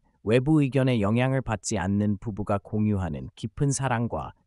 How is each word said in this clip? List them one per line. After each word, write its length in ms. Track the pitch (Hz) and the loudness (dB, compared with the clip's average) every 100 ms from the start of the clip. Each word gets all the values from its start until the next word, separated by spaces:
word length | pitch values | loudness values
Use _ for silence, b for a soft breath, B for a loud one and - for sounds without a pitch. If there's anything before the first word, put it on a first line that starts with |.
| - _ | -10 _
외부 400 | 95 120 131 156 | 0 2 4 4
의견에 400 | 139 135 131 123 | 4 2 2 2
영향을 400 | 98 117 131 131 | 2 2 2 0
받지 380 | 120 107 - 104 | -2 -4 -2 -2
않는 400 | 92 101 104 101 | 0 2 2 0
부부가 400 | - 101 104 101 | -4 -6 -2 -4
공유하는 680 | - 107 107 101 90 73 64 - | -2 0 2 2 -2 -6 -10 -10
깊은 360 | 113 - 143 | -10 -2 -2
사랑과 640 | 135 131 117 117 80 65 - | 0 -2 -2 -2 -6 -8 -14